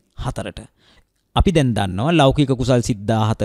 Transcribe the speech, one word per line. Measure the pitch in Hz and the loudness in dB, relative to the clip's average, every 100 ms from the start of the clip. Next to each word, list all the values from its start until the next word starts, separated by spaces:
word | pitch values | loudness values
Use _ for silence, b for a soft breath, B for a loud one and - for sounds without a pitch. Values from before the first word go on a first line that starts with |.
| _ - | _ -10
හතරට. | 135 - 98 - 110 _ b b b _ _ 139 | -10 -8 -10 -12 -18 _ b b b _ _ -2
අපි | 147 | 2
දැන් | 160 135 | 2 2
දන්නවා | 107 101 90 135 170 | 0 -2 -2 0 4
ලෞකික | 135 135 135 | 4 4 0
කුසල් | 123 123 123 | 0 2 2
සිත් | - 110 | 0 -4
දාහත | 101 110 107 113 | -2 0 0 -2